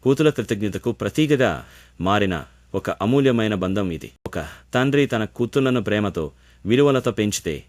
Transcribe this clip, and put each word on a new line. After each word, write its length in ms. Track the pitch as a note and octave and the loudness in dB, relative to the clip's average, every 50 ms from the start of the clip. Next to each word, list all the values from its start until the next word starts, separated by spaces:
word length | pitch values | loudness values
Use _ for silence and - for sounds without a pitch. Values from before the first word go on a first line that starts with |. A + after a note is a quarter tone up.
| _ | _
కూతుల 260 | B2+ C#3 C3 D#3 D3+ | 2 2 4 4 2
కృతజ్ఞతకు 640 | C#3 - A#2 - A#2 G2+ G#2 G#2 F#2 G2 - B2 | 2 0 -4 -4 -4 -4 -2 -4 -4 -4 -4 -4
ప్రతీకగా 760 | A2+ - - G#2 - - D#3 D3 D3+ C3 C3 G#2+ E2+ C2+ A#1 - - - - _ _ _ | -4 -2 -4 -4 0 0 2 2 2 2 2 0 0 -4 -10 -16 -20 -20 -20 _ _ _
మారిన 460 | E2 F#2 G2+ G#2 G2+ F#2+ F2+ D#2 C2 - _ _ _ _ - | 0 2 2 2 2 0 -2 -4 -6 -12 _ _ _ _ -6
ఒక 140 | G2 - - | -6 -4 -4
అమూల్యమైన 680 | F2 - - G#2+ B2 C#3 C#3 C3+ B2 A#2 A2 G#2+ G#2+ | -4 -2 -2 0 2 4 4 4 2 2 0 0 0
బంధం 360 | F#2+ F#2 F#2 F#2+ G2+ G2+ F#2 | -2 -2 -2 -2 -2 -2 -4
ఇది. 200 | E2+ D#2 - - - _ _ - | -4 -8 -10 -14 -18 _ _ -10
ఒక 120 | - - D#2+ D#2+ - - - _ - | -8 -8 -8 -10 -12 -20 -20 _ -2
తండ్రి 320 | B2+ B2+ C#3 C3 C#3 C#3+ | 0 0 2 2 2 2
తన 200 | B2+ - A2+ A2 | 2 0 -2 -4
కూతుళ్లను 560 | G#2 _ - A#2+ A2+ - C#3+ C3+ C3 B2 B2 | -4 _ -4 -4 -2 0 0 0 2 0 0
ప్రేమతో, 500 | G2+ G2+ G#2 G#2 G#2 G2+ E2+ F2 D#2+ D2 - _ _ _ - _ _ | 0 0 0 0 0 0 -2 -4 -6 -6 -8 _ _ _ -20 _ _
విలువలతో 460 | F#2+ A2+ B2+ C#3+ C#3+ C3+ B2+ B2 B2+ | 0 2 4 4 4 4 2 0 -2
పెంచితే 540 | A2 - G#2+ G#2 G2+ - - F2 D#2 D2 - | -2 0 -2 -2 -2 -4 -6 -6 -8 -8 -10